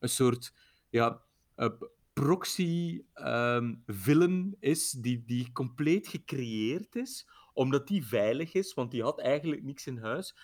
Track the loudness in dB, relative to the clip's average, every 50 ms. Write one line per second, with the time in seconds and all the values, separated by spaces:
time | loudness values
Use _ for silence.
0 | -4 -2 2 4 4 4 4 2 -4 -10 -18 _ _ _ _ _ _ _ 2 2
1 | 2 2 0 -4 _ _ _ _ _ _ _ -2 -2 -2 -2 -4 -14 -18 _ _
2 | _ _ -2 0 2 2 2 2 0 -2 -2 0 0 0 0 0 -2 -2 -6 -8
3 | -10 _ -14 -8 -4 -2 0 2 2 2 2 2 0 -2 -4 -6 -8 -8 -8 -2
4 | 2 4 6 6 6 4 4 0 -2 -4 -6 -2 0 0 0 0 0 -4 -4 -4
5 | -2 -2 -2 -2 -2 -2 -2 -2 -2 -4 -4 -6 -6 -4 -2 0 2 2 2 2
6 | 0 -4 -10 -10 -8 -6 -6 -4 -4 -2 -2 -2 0 0 -2 -4 -6 -6 -8 -8
7 | -6 -6 -10 -14 -14 _ -20 -20 -20 _ 0 0 2 4 2 2 2 0 -2 -2
8 | 0 0 2 2 4 4 2 0 -2 -2 -2 -2 -2 -2 -2 -4 -4 -2 -2 -2
9 | -2 -2 -2 -2 0 0 0 0 0 -2 -4 -4 -6 -10 -12 -10 -10 -10 -8 -6
10 | -4 -4 -4 -4 -6 -8 -14 -20